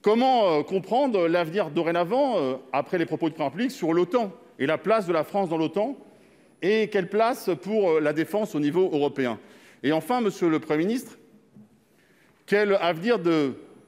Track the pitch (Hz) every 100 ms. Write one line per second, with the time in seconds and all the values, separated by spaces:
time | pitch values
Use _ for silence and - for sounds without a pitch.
0 | - 226 262 254 202 151 147 190 - 233
1 | 285 208 170 175 165 185 165 147 160 170
2 | 175 240 285 214 135 131 - 131 143 185
3 | 165 156 165 151 143 143 247 - 165 165
4 | 180 247 214 - - - 131 156 170 220
5 | 175 170 147 202 190 160 156 202 220 277
6 | - - - _ _ _ 170 220 208 208
7 | 175 214 226 262 - 175 190 220 196 160
8 | 156 151 160 208 214 151 147 160 185 151
9 | 143 139 127 107 - - - - 131 156
10 | 156 247 220 - 175 156 - 151 175 240
11 | - - - - _ - - _ _ _
12 | _ _ _ _ - 202 208 196 170 165
13 | 202 233 170 165 139 117 - -